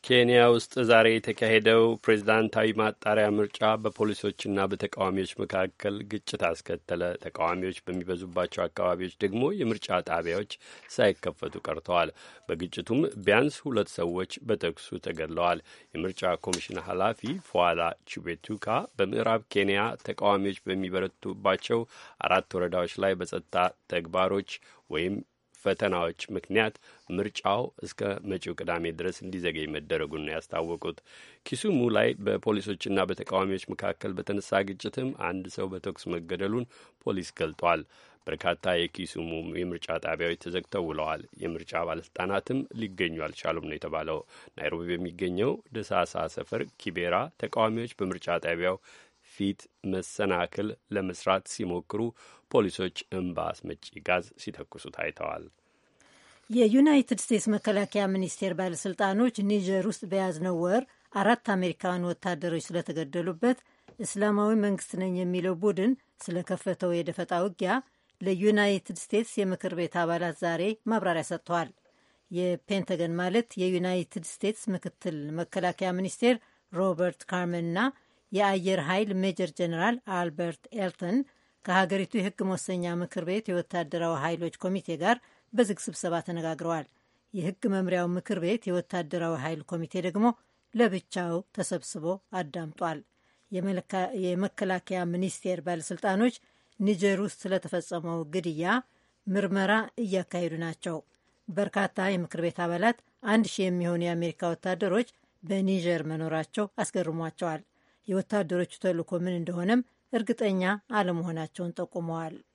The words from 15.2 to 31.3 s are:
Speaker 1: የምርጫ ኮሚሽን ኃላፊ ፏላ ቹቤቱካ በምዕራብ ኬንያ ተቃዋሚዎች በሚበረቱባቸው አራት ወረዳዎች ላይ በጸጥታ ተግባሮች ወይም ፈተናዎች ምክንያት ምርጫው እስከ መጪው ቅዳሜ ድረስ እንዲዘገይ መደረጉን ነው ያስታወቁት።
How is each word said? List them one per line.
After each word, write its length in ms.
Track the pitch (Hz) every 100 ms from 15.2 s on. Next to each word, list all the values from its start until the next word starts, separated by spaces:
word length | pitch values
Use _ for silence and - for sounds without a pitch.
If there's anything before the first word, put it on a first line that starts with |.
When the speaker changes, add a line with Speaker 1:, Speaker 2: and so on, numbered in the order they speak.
| 78 82 87 82 - - -
Speaker 1:
የምርጫ 440 | - 92 92 92 87
ኮሚሽን 420 | - 87 - 90
ኃላፊ 400 | 90 92 101 117 123 185
ፏላ 360 | - - 87 85 82 - -
ቹቤቱካ 600 | - 85 82 - 107 - 123 226
በምዕራብ 500 | - 98 113 113 113 -
ኬንያ 300 | 101 98 98 113 -
ተቃዋሚዎች 580 | - 104 101 98 98 92
በሚበረቱባቸው 1200 | - 95 92 92 92 _ 95 95 98 95 - 117 117 - - -
አራት 280 | - 92 -
ወረዳዎች 420 | 92 90 90 87 -
ላይ 160 | 98
በጸጥታ 420 | 92 90 92 - 90 90 - -
ተግባሮች 640 | 87 82 92 92 98 95 - - - _
ወይም 240 | 76 87 101 - _ _ -
ፈተናዎች 600 | 98 - 104 90 85 - -
ምክንያት 440 | 85 - 101 110 - - - -
ምርጫው 540 | 90 104 - 101 104 127 -
እስከ 200 | 101 - 104 98 101
መጪው 300 | 92 87 85
ቅዳሜ 280 | 82 85 82
ድረስ 240 | 80 90 -
እንዲዘገይ 480 | 95 92 87 78 76
መደረጉን 540 | 76 76 80 76 78
ነው 100 | 76
ያስታወቁት። 640 | 80 - 85 82 85 82 80 _ - -